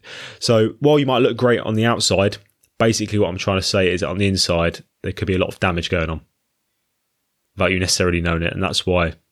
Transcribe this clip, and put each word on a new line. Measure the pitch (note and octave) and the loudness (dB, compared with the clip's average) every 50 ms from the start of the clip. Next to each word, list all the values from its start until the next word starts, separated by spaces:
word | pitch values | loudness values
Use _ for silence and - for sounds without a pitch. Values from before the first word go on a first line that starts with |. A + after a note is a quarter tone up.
| - - - - - - - - | -14 -20 -18 -18 -18 -18 -12 -4
so | - - A#2 A2 A2 A2 - - | 0 2 2 4 2 0 0 0
while | - D3 D3+ D3+ | 2 4 4 4
you | C#3 | 2
might | C3 B2+ A#2 | 2 2 2
look | C3+ - A#2 | 2 2 2
great | A#2 B2+ A#2+ A#2 - | 2 2 2 2 2
on | - G#2 A2 | 0 -2 0
the | G#2+ A2+ | 0 2
outside, | A#2 A#2 F#2 - - F#2+ F2+ G2 G#2 - - - _ _ _ _ _ _ - | 0 0 0 0 0 2 2 2 2 0 -6 -14 _ _ _ _ _ _ 0
basically | A#2 A2+ A2 - G#2+ G#2 G#2 G#2 | 0 2 0 0 -4 -2 -2 0
what | G2+ E2+ | 0 0
I'm | F2+ | -2
trying | G2 - G#2 F#2+ F#2+ | -4 -2 -2 0 0
to | F#2 | 0
say | - - G2 F#2 F2+ | 0 0 2 2 2
is | F2+ F2 | 0 0
that | F#2 C2+ | -2 -4
on | F2+ | -2
the | F#2+ G2+ | 0 0
inside, | G2 F#2+ F2+ - - F2 E2 E2 E2+ - - - _ _ _ | 0 2 0 0 0 0 0 0 0 -2 -6 -12 _ _ _
there | - - | -10 -10
could | - - - F2 | -8 -4 -2 -2
be | F#2 | 0
a | F#2 | 0
lot | - - | 0 -2
of | - - | -2 -2
damage | G#2 F#2 E2+ F2 E2 - | -2 -2 0 -2 -2 -2
going | F#2+ E2+ D#2+ D#2+ | -2 -2 -2 -2
on | D#2+ D2 - _ _ _ _ _ _ _ _ _ _ _ _ _ _ _ _ _ _ _ _ _ _ _ _ _ _ | -6 -8 -10 _ _ _ _ _ _ _ _ _ _ _ _ _ _ _ _ _ _ _ _ _ _ _ _ _ _
without | - F#2+ F2+ | -2 0 0
you | F#2 F2+ | 0 0
necessarily | F#2 F2 - - F#2 F2+ F2 E2+ | 0 0 0 0 0 0 0 0
knowing | E2 E2+ E2 E2 | 0 -2 -2 -2
it, | E2+ E2+ - | -2 -4 -4
and | F#2 | -4
that's | F#2+ D#2 - - - | -4 -4 -4 -2 0
why | F#2 F2+ F2 E2+ E2 - - _ _ | 0 2 2 0 0 -4 -8 _ _